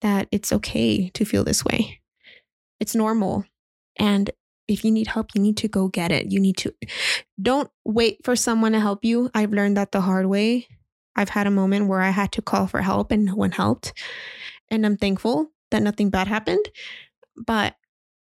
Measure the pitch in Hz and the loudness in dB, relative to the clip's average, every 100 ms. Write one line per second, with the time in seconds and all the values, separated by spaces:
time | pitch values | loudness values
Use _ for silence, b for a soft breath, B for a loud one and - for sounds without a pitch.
0 | 214 196 - 202 - 214 - 220 226 208 | -2 0 0 -4 0 -2 0 0 0 0
1 | 180 - 208 196 - - - - 220 - | -2 -2 -2 0 0 0 0 0 -2 -8
2 | _ B B B _ _ _ - 220 226 | _ B B B _ _ _ -8 -2 0
3 | 214 226 190 185 196 _ _ _ _ - | 2 2 0 -2 -6 _ _ _ _ -2
4 | 208 202 202 - _ _ - 202 220 220 | 2 2 0 -6 _ _ -4 -2 2 0
5 | 220 - 214 208 202 214 214 202 190 185 | 0 -4 -4 0 2 0 -2 0 -2 -2
6 | 170 143 - 196 190 185 - - - B | 0 -2 0 2 2 0 -4 -8 -12 B
7 | B B - - 196 269 269 _ - 220 | B B -8 -4 0 0 -2 _ -4 0
8 | 226 - - 247 - 226 220 220 208 202 | 0 0 -2 0 2 2 2 2 2 0
9 | 226 233 247 220 208 208 202 202 202 196 | 0 0 0 0 0 2 2 2 0 0
10 | 185 190 190 196 214 247 - - _ _ | 2 2 2 2 2 0 -4 -16 _ _
11 | _ - 202 - 202 196 190 202 202 190 | _ -2 -2 0 2 2 4 2 2 2
12 | 190 190 196 - - 196 190 - 190 202 | 2 2 0 -2 -2 0 0 0 0 0
13 | 208 214 208 196 196 - 202 247 - B | 0 0 0 0 -2 0 0 0 -4 B
14 | B B B B B B - 220 214 202 | B B B B B B -6 0 0 0
15 | 202 196 220 277 311 _ _ 214 208 208 | 0 0 0 -2 -2 _ _ 0 0 0
16 | 202 190 190 214 214 359 415 B B B | 0 0 0 -2 0 -2 -2 B B B
17 | B _ _ - 233 226 - - _ _ | B _ _ -10 -2 0 0 -4 _ _
18 | _ _ | _ _